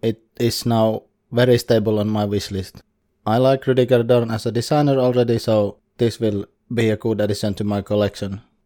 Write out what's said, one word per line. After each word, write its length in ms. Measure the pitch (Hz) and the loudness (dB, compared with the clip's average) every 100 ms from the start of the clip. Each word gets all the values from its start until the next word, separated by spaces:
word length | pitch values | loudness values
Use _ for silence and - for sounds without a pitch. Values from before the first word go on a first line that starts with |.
it 220 | 113 110 _ - | -4 -4 _ -2
is 260 | 120 - 120 | -2 -2 -2
now 380 | 117 110 107 - _ _ | 2 2 0 -8 _ _
very 280 | 117 127 120 | 0 2 2
stable 400 | - 113 107 107 | 2 0 2 0
on 100 | 104 | -2
my 160 | 107 104 | -2 -2
wishlist. 560 | 101 - 95 95 - _ _ _ _ | -2 -4 -8 -10 -16 _ _ _ _
I 140 | 107 113 | -2 2
like 300 | 131 135 - | 2 2 0
Rudiger 340 | 127 123 123 | 0 4 2
Dorn 300 | 117 123 117 | 4 2 2
as 160 | 113 120 | -4 -4
a 40 | |
designer 460 | 113 - 151 147 135 | -4 0 0 2 2
already, 400 | 127 123 120 117 | 2 2 2 0
so 400 | - 107 101 - _ - | 0 0 0 -4 _ -2
this 220 | 117 - | -2 0
will 260 | 110 101 - _ _ | -2 -2 -8 _ _
be 160 | 117 113 | -2 0
a 80 | 104 | 0
good 240 | 113 104 | -2 -2
addition 320 | 104 101 107 95 | -2 -2 -4 -4
to 80 | |
my 200 | 104 101 | -4 -4
collection 580 | 98 104 101 - 98 98 - _ | -2 0 0 -2 -10 -10 -14 _